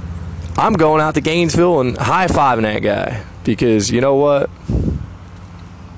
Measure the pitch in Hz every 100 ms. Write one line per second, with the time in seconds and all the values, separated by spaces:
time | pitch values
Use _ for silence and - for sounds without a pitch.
0 | - - - - - - 220 196 156 156
1 | 156 151 147 170 165 165 175 156 127 120
2 | 110 170 180 165 139 117 107 107 104 98
3 | - 113 - - - 107 123 110 101 113
4 | 135 139 147 139 - - - - - -
5 | - - - - - - - - -